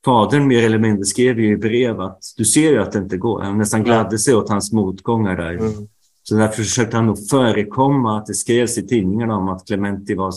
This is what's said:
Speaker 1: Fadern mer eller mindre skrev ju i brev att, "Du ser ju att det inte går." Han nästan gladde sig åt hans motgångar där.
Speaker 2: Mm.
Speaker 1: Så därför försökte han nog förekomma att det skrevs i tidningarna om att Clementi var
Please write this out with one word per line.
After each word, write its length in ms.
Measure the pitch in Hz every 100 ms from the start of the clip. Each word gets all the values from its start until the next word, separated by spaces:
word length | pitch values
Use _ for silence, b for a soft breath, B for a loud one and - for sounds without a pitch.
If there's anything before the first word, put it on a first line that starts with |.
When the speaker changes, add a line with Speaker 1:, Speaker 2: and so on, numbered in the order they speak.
Speaker 1:
Fadern 420 | - 120 101 143 139
mer 140 | 120 113
eller 120 | 110
mindre 260 | 110 104
skrev 360 | 98 - 123 117
ju 120 | 110
i 40 | 104
brev 440 | 107 120 123 98
att, 200 | 95 95 - -
"Du 80 |
ser 260 | 110 151 160
ju 80 | 127
att 140 | 95
det 60 | 104
inte 180 | 95 95
går." 240 | 117 98
Han 180 | 98 104
nästan 260 | 104 110
gladde 340 | 110 113 98 110
sig 160 | 139
åt 140 | 117 98
hans 240 | 101 -
motgångar 640 | 110 95 95 - 117 104 92
där. 140 | 82
Speaker 2:
Mm. 180 | 90 110 107 104 _ _ _
Speaker 1:
Så 120 | - 107
därför 260 | 107 110
försökte 340 | 104 - 107 117
han 100 | 113
nog 220 | 98 -
förekomma 880 | 139 123 104 101 127 135 139 117 107
att 80 | 104
det 80 |
skrevs 440 | 98 - 120 113 110
i 80 | 95
tidningarna 500 | 120 92 104 113 104
om 120 | 95
att 180 | 92 -
Clementi 480 | 101 101 101 98
var 180 | 98 95